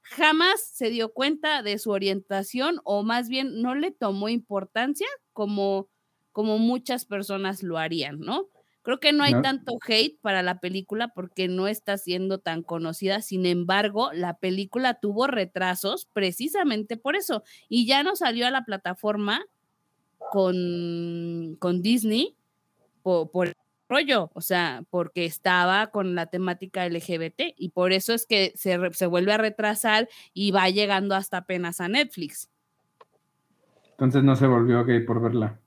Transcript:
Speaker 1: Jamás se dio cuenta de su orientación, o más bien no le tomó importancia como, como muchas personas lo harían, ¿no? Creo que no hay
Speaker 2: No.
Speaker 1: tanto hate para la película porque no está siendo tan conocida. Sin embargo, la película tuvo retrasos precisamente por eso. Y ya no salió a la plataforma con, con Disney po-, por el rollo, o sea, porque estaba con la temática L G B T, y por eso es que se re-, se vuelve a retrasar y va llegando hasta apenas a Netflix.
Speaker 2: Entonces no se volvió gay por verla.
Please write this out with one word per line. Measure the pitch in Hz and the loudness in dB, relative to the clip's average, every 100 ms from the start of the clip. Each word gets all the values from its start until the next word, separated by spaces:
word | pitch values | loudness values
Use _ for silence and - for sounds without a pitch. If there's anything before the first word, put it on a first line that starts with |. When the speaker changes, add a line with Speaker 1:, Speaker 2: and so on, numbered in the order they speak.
Speaker 1:
Jamás | - - 311 311 349 427 | -16 2 4 6 4 2
se | - - 233 | -4 -4 -2
dio | 233 226 | -2 -4
cuenta | 226 269 302 311 294 | -2 -2 0 0 -2
de | 208 208 | -2 -4
su | 220 | -2
orientación, | 196 196 196 - 196 196 247 285 339 | 0 0 -2 -2 -6 -4 -4 -2 -2
o | - 202 | -2 -2
más | 214 240 233 | 0 -2 -2
bien | 262 269 226 | -4 -4 -2
no | 247 | -2
le | 269 339 | -2 -4
tomó | 392 214 196 208 | -2 -4 -2 -2
importancia | 233 - 202 190 220 254 285 427 554 _ | -4 -2 -6 -4 -4 -2 -2 -6 -8 _
como, | - 208 208 196 196 196 _ _ _ _ | -6 -4 0 0 0 -4 _ _ _ _
como | - 214 214 | -4 0 2
muchas | 226 247 247 254 | 2 0 -2 -6
personas | - 202 190 196 196 190 | -4 -6 -4 -4 -4 -4
lo | 185 165 | -6 -4
harían, | 160 165 139 147 | -2 -2 -4 -6
¿no? | 165 269 392 _ _ _ | -6 -6 -6 _ _ _
Creo | - 262 | -4 0
que | 302 | 4
no | 294 | 4
hay | 285 | 4
Speaker 2:
No. | 254 | 4
Speaker 1:
tanto | 269 269 - 240 - | 2 -2 -6 -8 0
hate | 220 226 - | 2 2 -2
para | 214 190 | 0 0
la | 180 180 | 0 -2
película | 180 190 190 214 240 | -4 -6 -6 -6 -6
porque | 208 180 - 185 | -8 -12 -4 -2
no | 185 196 | 0 -2
está | 208 - 196 | -2 -4 -6
siendo | - 180 190 190 | -4 -4 -2 -4
tan | 175 165 | -4 -6
conocida. | 165 170 165 165 190 202 | -6 -6 -6 -4 -2 -2
Sin | 220 185 | -2 -2
embargo, | 180 175 175 196 208 202 254 | 0 0 2 2 2 0 -2
la | 160 175 170 | -2 -4 -2
película | 190 190 196 240 262 | -4 -2 -4 -2 -2
tuvo | 240 208 202 262 | 0 -2 0 0
retrasos | 254 180 185 185 180 196 370 - | 0 -2 -2 -2 -2 -4 -4 -6
precisamente | - 190 180 277 403 320 220 214 226 | -2 -2 -2 -4 0 0 0 -4 -6
por | 269 | -2
eso. | 370 - 262 - - _ | -4 -2 -6 -6 -20 _
Y | 233 | 0
ya | 233 269 | 4 2
no | 311 - | 2 0
salió | 302 233 240 | 0 0 0
a | |
la | 262 | 0
plataforma | 233 196 175 185 214 208 202 233 415 _ _ _ _ _ _ _ | -4 -6 -6 -4 -2 0 0 -2 -4 _ _ _ _ _ _ _
con, | - 202 185 180 175 175 170 170 170 170 170 170 165 160 | -4 2 2 2 -2 -2 -4 -4 -6 -6 -6 -6 -8 -6
con | 180 180 | -2 0
Disney | 185 240 214 220 381 _ _ _ _ _ _ _ | 2 2 2 0 -2 _ _ _ _ _ _ _
po-, | 185 180 160 | 0 0 0
por | 180 175 | 0 -2
el | 151 _ _ _ | -2 _ _ _
rollo, | 262 285 247 160 | 0 2 2 0
o | - | -8
sea, | - 180 170 123 165 | 0 0 0 -4 -4
porque | 180 165 - 170 | -4 -2 -4 -4
estaba | - 190 180 180 190 214 | -2 2 4 4 4 2
con | 208 190 | -2 -2
la | 175 165 | -2 -4
temática | 180 185 175 185 190 180 | -2 -2 -4 -6 -4 -4
L | 170 | -4
G | 170 170 | -4 -4
B | 165 | -4
T, | - 330 - | -4 -6 -4
y | 180 | -6
por | 180 180 | 0 2
eso | 190 190 | 2 2
es | 226 - | -2 2
que | 208 190 - | 2 2 0
se | 196 180 | -2 0
re-, | 180 | 0
se | 170 180 | 0 0
vuelve | 175 190 | 2 2
a | 214 | 2
retrasar | 220 208 214 214 233 214 226 - - | 0 0 -2 0 2 2 0 -8 -16
y | - 202 | -4 2
va | 190 185 | 4 4
llegando | 196 208 196 196 | 2 2 0 2
hasta | 190 196 185 | 0 -2 -8
apenas | 185 185 175 170 | -4 -4 -4 -4
a | 180 | -2
Netflix. | 233 294 - 151 - - _ _ _ _ _ - _ _ _ _ _ _ _ _ | 0 0 -4 -10 -10 -18 _ _ _ _ _ -20 _ _ _ _ _ _ _ _
Speaker 2:
Entonces | - 131 135 | 0 2 6
no | 135 131 | 6 6
se | 135 | 6
volvió | 120 117 120 | 6 6 4
gay | 120 120 | 4 2
por | 113 113 | 2 0
verla. | 117 120 107 - | 2 2 -2 -4